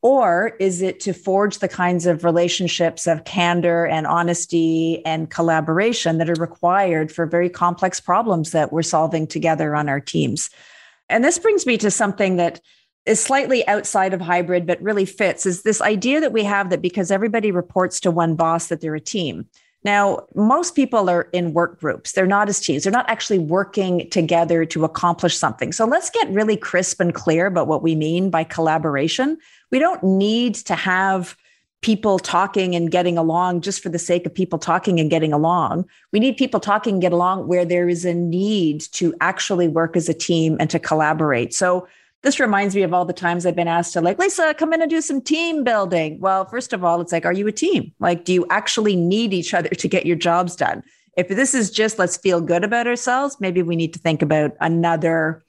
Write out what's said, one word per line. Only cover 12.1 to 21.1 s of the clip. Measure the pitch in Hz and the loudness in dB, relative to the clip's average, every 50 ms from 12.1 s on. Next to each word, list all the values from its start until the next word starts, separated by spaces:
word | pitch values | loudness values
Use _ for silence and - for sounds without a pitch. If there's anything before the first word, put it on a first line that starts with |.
| 190 - 208 190 185 | 0 0 0 0 2
that | 175 170 170 - - _ _ _ _ _ _ _ _ _ | 0 0 -2 -2 -6 _ _ _ _ _ _ _ _ _
is | - 220 214 | 0 0 0
slightly | - - 269 269 277 - 262 240 - | 2 0 0 0 2 2 0 0 2
outside | - 208 208 - - - 202 190 190 | 0 0 0 -2 -2 -2 0 0 0
of | 190 175 | -2 -4
hybrid, | 180 165 175 180 180 165 180 180 175 | -2 0 0 0 0 0 0 -2 0
but | 160 175 - | -2 -4 -2
really | - 202 214 202 190 | -2 -2 0 0 -2
fits, | 190 - - 208 185 - - - | -4 -2 -2 -2 -2 0 -2 -4
is | 190 175 175 | -4 -4 -2
this | - 214 214 - | -2 -2 0 0
idea | - 208 214 196 185 247 277 311 | 0 0 0 0 0 0 0 2
that | 311 277 | 0 0
we | - 226 208 | 0 0 0
have | 202 202 196 202 180 | 0 0 -2 0 -2
that | 185 156 | -2 -2
because | - 180 - 208 185 170 | -2 -2 -2 -2 -2 0
everybody | 196 190 214 226 208 233 214 214 | 0 0 0 0 0 0 0 0
reports | 185 175 175 - - 185 185 180 - - | 0 -2 -4 -2 0 0 0 0 -2 -2
to | - 190 | -2 0
one | 165 170 170 165 160 | 2 2 2 2 2
boss, | 151 165 165 165 170 - | 2 2 2 2 -2 -2
that | - 170 160 | -4 -8 -6
they're | - 160 151 | -4 -6 -6
a | 156 | -6
team. | 151 - - 208 175 139 85 82 - _ _ _ _ _ _ _ | -8 -6 -6 -4 -4 -4 -6 -8 -12 _ _ _ _ _ _ _
Now, | _ 202 202 202 202 196 - - - _ - | _ 0 2 2 2 2 0 -2 -6 _ -2
most | - 208 220 254 320 359 339 - | 0 2 4 4 2 0 0 0
people | - 262 - - 226 196 | 0 0 2 2 0 2
are | 180 | 2